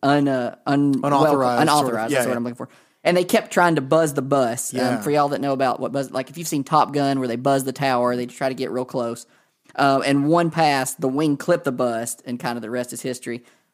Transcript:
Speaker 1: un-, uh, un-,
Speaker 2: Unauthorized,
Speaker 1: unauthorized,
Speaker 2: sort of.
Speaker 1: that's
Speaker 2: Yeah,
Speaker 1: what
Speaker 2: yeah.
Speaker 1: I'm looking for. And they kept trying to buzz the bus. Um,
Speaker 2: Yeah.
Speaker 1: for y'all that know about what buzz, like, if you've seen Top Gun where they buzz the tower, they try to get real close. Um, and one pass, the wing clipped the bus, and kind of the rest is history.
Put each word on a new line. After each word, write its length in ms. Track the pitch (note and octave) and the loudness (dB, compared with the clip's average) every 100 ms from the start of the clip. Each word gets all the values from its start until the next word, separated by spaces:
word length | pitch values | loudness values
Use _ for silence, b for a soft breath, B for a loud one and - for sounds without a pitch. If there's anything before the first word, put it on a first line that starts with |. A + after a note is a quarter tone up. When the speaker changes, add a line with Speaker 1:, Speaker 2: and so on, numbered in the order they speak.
Speaker 1:
un-, 240 | C#3 D3 C#3+ | 2 2 2
uh, 280 | C3 A#2+ - - | 0 -4 -6 -2
un-, 280 | C#3 C#3+ C3+ | 2 2 2
Speaker 2:
Unauthorized, 580 | C#3+ C#3+ D3+ C#3 B2+ B2 | 2 4 4 4 2 2
Speaker 1:
unauthorized, 80 | - | 4
Speaker 2:
sort 160 | D3 C3 | 4 2
of. 60 | A2+ | -2
Speaker 1:
that's 160 | A2 | 0
Speaker 2:
Yeah, 80 | C#3 | 0
Speaker 1:
what 100 | B2 | 0
Speaker 2:
yeah. 60 | A#2+ | -2
Speaker 1:
I'm 80 | |
looking 120 | A#2+ A#2+ | -4 -8
for. 140 | B2+ b b b | -14 b b b
And 140 | D#3+ F3+ | 0 2
they 60 | |
kept 280 | F3+ A3+ G#3+ | 2 0 2
trying 240 | - F3 D#3 | 2 4 2
to 60 | |
buzz 320 | C3+ D#3+ D#3+ | 2 2 2
the 80 | C#3 | 0
bus. 520 | C3+ C#3 A#2+ A#2+ - | 0 2 2 -2 -6
Um, 60 | B2+ | -2
Speaker 2:
Yeah. 220 | B2+ A#2 | -2 0
Speaker 1:
for 100 | B2+ | 0
y'all 180 | D3 C#3+ | 0 0
that 120 | C#3 | 0
know 120 | C#3 | -2
about 260 | C3+ C3+ - | 0 0 -2
what 120 | B2 | -4
buzz, 200 | C#3 C3+ | -4 -6
like, 180 | C3 C3 | -6 -8
if 80 | D#3 | -10
you've 100 | E3 | -6
seen 160 | D3+ | -4
Top 300 | C3+ D3+ - | 2 2 2
Gun 260 | C#3+ C#3 C3+ | 2 0 0
where 80 | B2+ | -2
they 80 | A#2 | -2
buzz 280 | C3+ C3+ | 0 0
the 80 | C3 | 0
tower, 420 | B2+ C#3 B2 B2 B2 | -2 0 2 2 0
they 100 | A#2+ | -4
try 220 | - C3+ | -4 -4
to 60 | B2+ | -4
get 140 | B2 | -4
real 160 | A#2 B2+ | -4 -4
close. 400 | C3+ A#2 A#2 - b b b b - | -4 -6 -8 -14 b b b b 0
Um, 280 | C#3 C3+ C#3 | 2 2 2
and 220 | C#3 D3 | 2 4
one 240 | E3+ E3+ | 2 2
pass, 420 | D#3+ D#3 C#3 B2+ - | 2 2 2 -2 -4
the 120 | C3+ | -2
wing 300 | C3+ D#3 C#3 | 0 0 0
clipped 260 | - E3+ | 0 0
the 80 | C#3+ | 0
bus, 460 | B2 B2 A#2 A#2 - - | -2 -2 -2 -6 -10 -10
and 140 | A#2+ | -8
kind 180 | C3 A#2+ | -6 -6
of 40 | |
the 80 | A2 | -6
rest 220 | B2 B2 | -6 -6
is 80 | A#2 | -8
history. 420 | C3+ B2 A#2+ A#2+ b b b | -8 -8 -8 -10 b b b